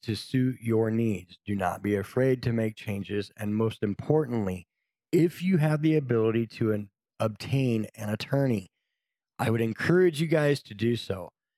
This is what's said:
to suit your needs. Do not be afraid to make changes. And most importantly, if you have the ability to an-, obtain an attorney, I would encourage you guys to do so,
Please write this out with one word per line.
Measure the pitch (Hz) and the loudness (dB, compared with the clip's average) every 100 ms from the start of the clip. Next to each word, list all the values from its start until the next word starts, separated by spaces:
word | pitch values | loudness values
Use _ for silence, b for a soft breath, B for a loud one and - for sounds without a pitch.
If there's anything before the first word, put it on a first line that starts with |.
to | - 104 | -6 -6
suit | - 131 127 120 | -2 0 0 -2
your | 113 110 110 | 0 2 2
needs. | 113 117 92 90 - - | 2 0 -2 -8 -14 -6
Do | |
not | 101 87 - | -2 -2 -2
be | 101 | 0
afraid | 101 98 127 131 127 | 0 0 0 2 2
to | 120 | 0
make | 113 110 | -2 -2
changes. | - - 98 92 104 - - | -4 -8 -8 -6 -6 -6 -8
And | 104 | -4
most | 107 110 - | 0 -2 -2
importantly, | 107 98 - 151 143 117 98 90 - _ _ _ _ | -4 -2 0 2 2 -2 -2 -6 -12 _ _ _ _
if | 165 170 - | 2 2 0
you | 180 180 | 0 2
have | 156 151 | 2 2
the | 156 156 | 2 2
ability | 127 117 110 113 113 | 2 2 2 2 -2
to | - 110 | -2 0
an-, | 104 104 _ _ - | 0 -6 _ _ -4
obtain | 110 104 - 139 131 113 107 | -4 -4 -2 0 2 0 -2
an | - 107 | -8 -6
attorney, | 107 - 139 135 107 90 _ _ _ _ _ _ - | -6 -2 0 2 0 -4 _ _ _ _ _ _ -4
I | 120 | 0
would | 113 | 0
encourage | 113 110 - 175 180 147 | 0 -2 2 4 4 2
you | 160 | 0
guys | 160 147 143 | 2 2 0
to | - | -4
do | 104 117 117 | -2 0 0
so, | - 92 85 - _ | -4 -8 -10 -18 _